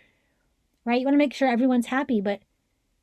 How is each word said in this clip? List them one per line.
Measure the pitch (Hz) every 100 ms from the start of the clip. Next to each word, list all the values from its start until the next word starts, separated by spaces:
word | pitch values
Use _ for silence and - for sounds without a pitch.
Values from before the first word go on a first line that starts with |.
| _ _ _ _ _ _ _ _ 233
right? | 247
You | 262
wanna | 285
make | 294
sure | - 269
everyone's | 233 262 247 233
happy, | 262 285 220
but | 202 202 _ _ _ _ _ _